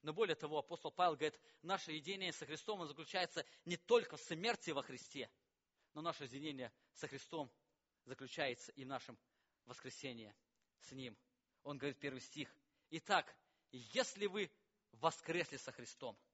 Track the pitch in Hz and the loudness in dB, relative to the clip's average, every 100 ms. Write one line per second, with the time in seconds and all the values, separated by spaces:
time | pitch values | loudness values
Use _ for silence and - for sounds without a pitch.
0 | 147 156 208 156 151 151 - 165 156 - | -2 4 4 4 2 0 -2 -6 -6 6
1 | 180 147 151 - - - 165 190 - 156 | 6 8 2 0 -20 -12 0 0 0 -4
2 | 147 196 185 151 139 151 - 208 160 143 | -4 -2 -2 -2 -6 -6 -2 -2 -2 -6
3 | 156 190 175 - - - - 175 - 233 | -2 2 2 0 -6 -10 -4 -4 8 6
4 | - 151 - 160 214 226 - 139 131 127 | 6 -8 -6 0 2 2 0 -2 -2 -8
5 | - 143 113 _ _ _ _ _ _ 151 | -8 -8 -8 _ _ _ _ _ _ -4
6 | 165 156 139 127 156 139 120 _ _ - | -2 -2 -6 -6 -4 -4 -6 _ _ -10
7 | 151 135 - 165 135 _ _ _ _ _ | -8 -8 -6 -4 -4 _ _ _ _ _
8 | - 131 131 - 143 120 - - 131 135 | -12 -10 -8 0 0 0 -8 -12 -6 -6
9 | - 113 _ _ _ _ - 123 131 - | -6 -16 _ _ _ _ -14 -12 -12 -8
10 | 139 117 107 101 _ _ _ _ - 131 | -8 -8 -12 -16 _ _ _ _ -16 -10
11 | 127 107 _ _ _ _ 139 143 139 135 | -10 -10 _ _ _ _ -8 -2 -2 -2
12 | 143 131 - 151 139 - _ _ _ 160 | -4 -6 -10 -8 -8 -10 _ _ _ -8
13 | - 190 - - _ _ _ 131 117 254 | 4 4 4 -10 _ _ _ -12 -2 2
14 | 247 196 202 190 185 _ _ _ _ 113 | 2 2 0 0 -4 _ _ _ _ 4
15 | 156 - - 165 165 135 - - 120 - | 4 4 0 2 2 -4 -10 -10 -14 -8
16 | 127 101 _ | -8 -8 _